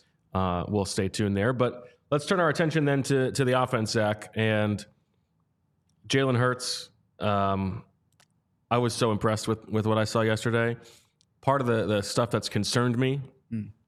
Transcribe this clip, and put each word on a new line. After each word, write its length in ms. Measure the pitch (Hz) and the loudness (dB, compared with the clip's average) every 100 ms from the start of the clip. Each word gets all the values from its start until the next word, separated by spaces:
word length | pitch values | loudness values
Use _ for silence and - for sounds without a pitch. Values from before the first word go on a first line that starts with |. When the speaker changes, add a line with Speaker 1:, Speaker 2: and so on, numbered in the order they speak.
| _ _ _ | _ _ _
Speaker 1:
uh, 320 | 95 92 90 - | -2 0 -2 -2
we'll 160 | 104 | -2
stay 240 | 95 - 95 | -2 -2 -2
tuned 280 | - 104 98 | 0 0 2
there. 160 | 110 | 0
But 340 | 131 120 - - _ - | 0 -2 -2 -18 _ -4
let's 140 | 147 - | -4 0
turn 160 | 190 | 2
our 80 | 165 | 2
attention 340 | 143 165 156 | 2 0 2
then 200 | 143 139 | 2 0
to, 280 | 127 139 131 | 2 0 0
to 140 | 101 127 | 0 2
the 140 | 127 | 2
offense, 320 | 127 120 110 | 2 0 0
Zach, 400 | 117 107 107 - 113 | 0 0 -2 -6 -2
and 500 | 110 107 107 107 - _ _ _ _ _ _ _ _ _ _ _ - | 0 2 0 -2 -6 _ _ _ _ _ _ _ _ _ _ _ -4
Jalen 300 | 135 135 120 | 0 2 2
Hurts. 520 | 127 123 - - - _ _ - | 2 0 -6 -8 -12 _ _ -6
Um, 640 | 104 101 98 98 95 95 - _ _ _ _ _ _ _ - | -2 0 0 0 -2 -6 -12 _ _ _ _ _ _ _ -2
I 80 | 120 | 0
was 160 | 123 | 0
so 180 | - 120 | 2 0
impressed 360 | 104 113 107 - | 2 0 0 -2
with, 200 | 110 - | -4 -2
with 180 | 110 107 | -2 2
what 100 | 110 | 2
I 60 | |
saw 180 | 107 117 | 2 2
yesterday. 560 | 110 110 120 117 117 117 - - _ _ _ _ | 2 0 0 0 0 -4 -12 -20 _ _ _ _
Part 200 | - 139 | 0 2
of 60 | 123 | 2
the, 180 | 113 95 | 0 2
the 160 | 104 | 0
stuff 300 | 101 - 117 | 0 0 0
that's 180 | 113 - | 0 -2
concerned 480 | 110 98 127 123 117 | -4 0 0 0 0
me, 240 | 131 139 131 _ - | 0 -2 -8 _ -12
Speaker 2:
Hmm. 120 | 113 101 - | -10 -10 -14